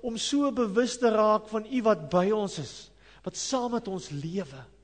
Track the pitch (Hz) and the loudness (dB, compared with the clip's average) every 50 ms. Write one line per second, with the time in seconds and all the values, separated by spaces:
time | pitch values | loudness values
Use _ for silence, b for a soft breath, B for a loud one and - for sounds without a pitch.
0 | - 247 226 214 - - 285 285 285 277 - 254 240 208 185 233 254 233 - - | -6 -6 -6 -4 -4 0 2 2 2 2 2 2 0 2 2 2 0 0 -2 2
1 | 254 233 220 214 214 214 214 214 214 - 220 220 214 220 262 254 208 220 208 165 | 2 2 4 4 4 4 4 2 0 -4 -6 -6 -4 -2 -4 2 4 4 4 2
2 | 156 139 170 180 180 196 220 214 202 185 - 165 139 - - - - - b b | 0 0 2 2 4 4 2 2 0 -2 -4 -8 -8 -10 -12 -16 -20 -20 b b
3 | b b b b b 190 - - - - 277 254 240 240 240 233 233 202 190 180 | b b b b b -10 -8 -8 -4 -2 -2 -2 0 -2 -2 -4 -4 -4 -8 -8
4 | - - 151 143 143 165 175 196 180 131 135 135 123 - _ _ | -8 -8 -8 -8 -6 -4 -4 -6 -6 -6 -12 -18 -20 -20 _ _